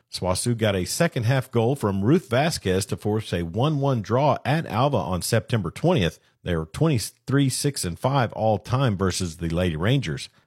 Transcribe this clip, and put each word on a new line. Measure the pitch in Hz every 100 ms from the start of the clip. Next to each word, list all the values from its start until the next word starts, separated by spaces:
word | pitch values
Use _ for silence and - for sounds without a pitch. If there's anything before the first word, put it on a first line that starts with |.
| _
swosu | - 92 92 120 117
got | 107
a | 95 87
second-half | - 165 131 110 139 -
goal | 120 113 143
from | 104 98
Ruth | 104 185 -
Vasquez | 120 160 - 95 92 -
to | 95
force | 104 107 -
a | 90
one | 85 101 147 143
one | 139 120
draw | 101 120 147 - 117
at | 160 -
Alva | 104 143 120
on | 73 90
September | - 110 - 113 82
twentieth. | - 160 165 82 - _ _
They | 82
are | 82
twenty-three | 78 - 160 131 - - - 139 135
six | - 143 -
and | 90 82
five | 131 139 110
all-time | - 110 101 - 127 131 92
versus | 95 - 90 80
the | 82
Lady | 82 92 76
Rangers. | 98 139 90 67 - _